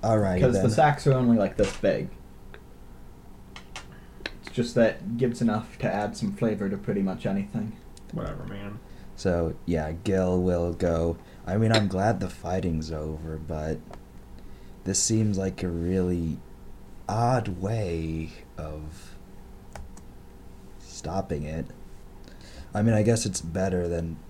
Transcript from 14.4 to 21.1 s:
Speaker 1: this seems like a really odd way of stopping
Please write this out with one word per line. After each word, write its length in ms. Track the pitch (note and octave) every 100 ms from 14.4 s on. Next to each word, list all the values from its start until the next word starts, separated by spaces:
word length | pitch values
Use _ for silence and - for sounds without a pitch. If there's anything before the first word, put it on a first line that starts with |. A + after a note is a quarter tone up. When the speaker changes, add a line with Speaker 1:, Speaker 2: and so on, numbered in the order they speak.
| - - - - -
Speaker 1:
this 140 | G2
seems 380 | - A2 G#2+ F#2+
like 260 | F#2+ F#2
a 60 | F#2
really 680 | E2+ E2+ F#2 F2+ F2+ E2 D2 - - - - - - -
odd 540 | G#2 A#2+ B2+ G#2 F#2
way 680 | F#2+ A2+ G2+ E2 D#2+ D#2+ D#2+ - - -
of 580 | D#2 D2+ D#2 D#2 - - - - - - - - - - - - - - - - - -
stopping 640 | - - D2+